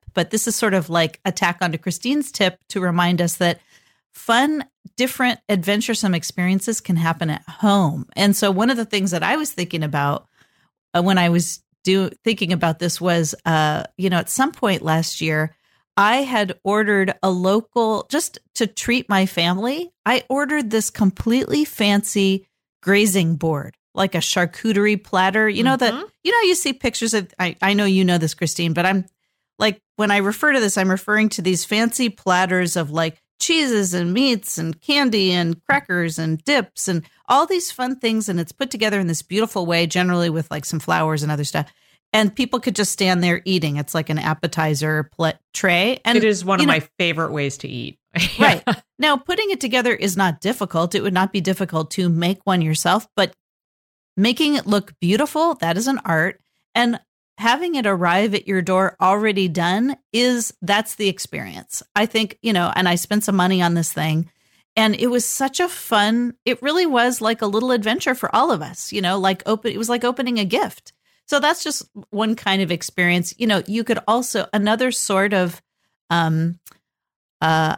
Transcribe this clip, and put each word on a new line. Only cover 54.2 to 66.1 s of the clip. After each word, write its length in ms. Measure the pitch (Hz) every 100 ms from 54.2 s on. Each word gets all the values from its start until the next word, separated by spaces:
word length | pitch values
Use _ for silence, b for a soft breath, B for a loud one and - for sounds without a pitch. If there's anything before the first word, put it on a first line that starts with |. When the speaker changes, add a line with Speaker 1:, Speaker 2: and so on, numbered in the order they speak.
| 214 240 302
Speaker 1:
it 120 | 285 -
look 280 | 208 - -
beautiful, 540 | 175 220 294 302 330 -
that 200 | 170 170
is 100 | 247
an 120 | 269
art. 360 | - 160 175 - _ _ _
And 260 | 233 240 233 _ _ _ -
having 360 | 226 269 359
it 120 | 285 208
arrive 480 | 185 175 180 214
at 140 | 202 -
your 140 | 190
door 340 | 175 185 190 -
already 480 | 185 208 214 196 185
done 480 | 165 170 196 254 269 _
is, 420 | 226 247 240 220 -
that's 320 | 185 202 214
the 140 | - 202
experience. 760 | 185 - - 98 76 - - -
I 120 | 208 220
think, 320 | 226 214 -
you 120 | 226
know, 180 | 190 175
and 140 | - 180
I 60 |
spent 300 | 175 - 208
some 120 | 214 196
money 240 | 180 185
on 140 | 175
this 180 | 170 160
thing, 380 | - 156 156 170 b b b b -
and 180 | 214
it 140 | 208 247
was 180 | 240 -
such 340 | - 269 269
a 80 | 349
fun, 640 | - - 220 208